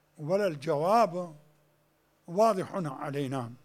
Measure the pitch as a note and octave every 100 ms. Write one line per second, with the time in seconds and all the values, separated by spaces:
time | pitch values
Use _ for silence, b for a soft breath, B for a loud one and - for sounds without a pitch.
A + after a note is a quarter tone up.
0 | _ - D3+ F#3+ G3+ D3+ D3+ D3 E3 A#3
1 | G#3 F3+ F3 D3+ _ _ _ _ _ _
2 | _ _ - F3 A3+ G3 A#3+ G3 D#3 C3+
3 | D3 C#3 C3+ C3+ A#2 B2